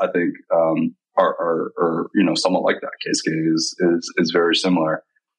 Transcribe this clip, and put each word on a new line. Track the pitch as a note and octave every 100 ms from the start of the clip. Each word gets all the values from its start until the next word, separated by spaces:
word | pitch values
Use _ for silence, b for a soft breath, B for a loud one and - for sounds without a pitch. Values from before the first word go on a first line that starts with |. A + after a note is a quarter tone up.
I | F#2
think, | F2+ E2+ - -
um, | E2 D#2+ D#2+ D#2+ - _ -
are, | F2 -
are, | E2+ E2 - -
are, | E2+ E2 E2+
you | G#2
know, | F2
somewhat | D#2 - F#2
like | - -
that. | - -
Keisuke | - - - D#2+ D#2+
is, | D#2+ - -
is, | F2 E2+ - -
is | E2
very | F2 E2+
similar. | D#2+ F#2 F2+ D#2+ D#2 - _ _